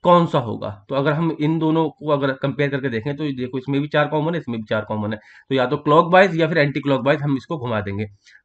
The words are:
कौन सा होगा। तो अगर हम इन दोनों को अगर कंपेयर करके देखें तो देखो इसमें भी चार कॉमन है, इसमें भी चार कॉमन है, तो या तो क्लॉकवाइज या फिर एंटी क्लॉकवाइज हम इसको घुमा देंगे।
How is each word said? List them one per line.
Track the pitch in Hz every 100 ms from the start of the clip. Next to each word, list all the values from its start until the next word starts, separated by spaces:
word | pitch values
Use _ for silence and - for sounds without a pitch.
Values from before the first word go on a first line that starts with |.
कौन | 175 175 170
सा | 156
होगा। | 117 107 104 104 -
तो | 135
अगर | 143
हम | 147 165 151
इन | 151 165
दोनों | 156 160 160
को | - 147
अगर | 143 139
कंपेयर | 135 139 127 143
करके | 135 131
देखें | 113 127 143
तो |
देखो | 151 131 123 131
इसमें | 139 139
भी | 143
चार | 151 143
कॉमन | 143 151
है, | 170
इसमें | 139 117
भी | 107
चार | 110 -
कॉमन | 107 104
है, | 110 - - _
तो | 135
या | 123
तो | 143
क्लॉकवाइज | 147 151 170 180 196 165
या | 160
फिर | 170
एंटी | 143 139
क्लॉकवाइज | 139 131 123 151
हम | 147 135
इसको | - 165
घुमा | 123 110
देंगे। | 98 98 104 _ _ -